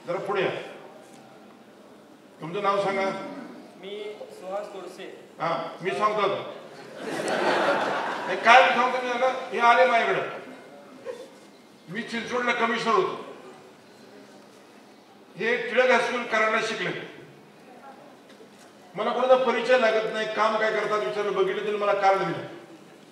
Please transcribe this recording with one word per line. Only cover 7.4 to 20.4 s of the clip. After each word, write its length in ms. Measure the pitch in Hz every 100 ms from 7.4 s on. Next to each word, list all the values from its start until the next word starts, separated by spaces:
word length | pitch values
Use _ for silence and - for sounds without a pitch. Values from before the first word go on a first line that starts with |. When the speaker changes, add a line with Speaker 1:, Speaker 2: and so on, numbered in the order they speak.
| - - - - - - - - -
Speaker 1:
हे 80 | 185
काय 260 | 226 247
मी 60 | 247
सांगतो 340 | 233 254 254
मी 60 | 247
आता, 380 | 240 254 254 -
हे 60 | 202
आले 280 | 233 240 254
माझ्याकडे. 340 | 226 196 180 - - - - - - - - - - - - - - - - -
मी 140 | 208
चिंचवडला 500 | - 226 175 247 247
commissioner 420 | - 226 233 202
होतो. 380 | - - - - - - - - - - - - - - - - - - - - - - - - 170
हे 200 | 220 240
टिळक 340 | - 226 254
हायस्कूल 320 | 220 233 240
कराडला 340 | - 220 220 214 -
शिकले. 220 | 180 170 143 - - - - - - - - - - - - - - - - - - -
मला 160 | 175 233
कोणाचा 260 | 233 262 254
परिचय 420 | 233 233 240 254
लागत 280 | 220 220 220
नाही, 220 | 220 214
काम 220 | 214